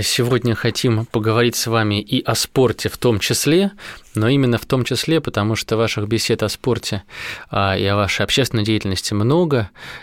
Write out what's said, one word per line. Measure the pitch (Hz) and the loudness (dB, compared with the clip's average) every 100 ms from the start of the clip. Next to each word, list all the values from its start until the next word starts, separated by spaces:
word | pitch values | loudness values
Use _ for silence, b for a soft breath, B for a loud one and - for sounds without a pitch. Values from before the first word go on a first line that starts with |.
сегодня | 104 - 120 123 120 | -2 0 2 2 0
хотим | 110 120 - 131 110 117 | 0 -2 0 0 0 0
поговорить | 117 107 110 120 - | -2 0 2 2 0
с | 117 | 0
вами | 113 107 104 | 0 2 0
и | 104 127 | 0 -2
о | - 113 | 0 -2
спорте | - - 123 104 107 | 0 2 2 2 -6
в | - | 0
том | 127 107 | 0 2
числе, | - - 143 170 196 196 B B B | 0 0 2 4 2 -2 B B B
но | 107 110 | -2 2
именно | 139 127 113 | 2 2 0
в | |
том | - 131 | 0 -2
числе, | 123 123 - 165 | 0 -2 0 0
потому | - - 104 110 | 0 -2 0 -2
что | - 110 | -2 0
ваших | 113 - 104 | 0 -2 -2
бесед | 113 - 113 | 0 0 0
о | 104 | -2
спорте, | - 135 113 - 98 - B B B B | -2 -2 -2 -2 -8 -8 B B B B
а, | 101 98 95 | -2 0 0
и | |
о | 98 101 | 0 2
вашей | 98 - | 0 0
общественной | 104 - 127 117 | 0 0 0 0
деятельности | 107 107 101 92 - | 0 0 -2 -4 -2
много, | 104 110 160 175 135 98 - B B | 0 2 2 2 0 -2 -8 B B